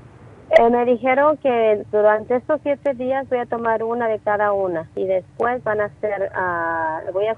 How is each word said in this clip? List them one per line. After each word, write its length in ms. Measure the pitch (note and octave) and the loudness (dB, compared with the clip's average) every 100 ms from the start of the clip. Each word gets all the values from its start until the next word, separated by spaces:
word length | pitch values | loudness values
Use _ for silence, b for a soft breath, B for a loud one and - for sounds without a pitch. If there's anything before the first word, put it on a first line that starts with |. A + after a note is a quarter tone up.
| - - - - - | -20 -20 -20 -20 2
Eh, 180 | - A#3 | 4 6
me 160 | A#3+ A#3+ | 4 2
dijeron 520 | A#3 B3+ B3+ D4 D4 | 0 2 2 2 2
que 480 | C#4 A#3 A3 G#3 G3+ | 0 2 2 2 0
durante 440 | G#3+ G#3 G#3+ G#3+ B3 | 2 4 2 0 -2
estos 240 | A#3+ D4 | -2 -2
siete 300 | D4 C#4+ C#4+ A#3+ | -2 -2 -2 -4
días 320 | B3+ C4+ C4 | -2 -4 -2
voy 100 | B3 | -4
a 60 | A#3+ | -4
tomar 380 | A#3 A#3 A3 | -4 -2 -2
una 240 | A3+ A#3+ A#3 | -2 -2 -2
de 120 | G#3 | -2
cada 320 | G#3 G#3 G#3 | -2 0 2
una 380 | G3 F#3+ E3 D#3+ - | 0 -2 -4 -6 -6
y 100 | F#3+ | -2
después 580 | F#3 - - A#3 B3 | -2 -4 -4 -2 -2
van 160 | A3 G#3 | -2 -2
a 80 | G#3 - | -4 -4
ser, 300 | G#3 G3 F#3+ - | -6 -4 -4 -4
ah, 640 | F#3 E3+ E3 E3 D#3+ D#3+ - | -4 -2 -2 -2 -4 -4 -6
voy 140 | F#3 | -4
a 80 | G#3+ | -2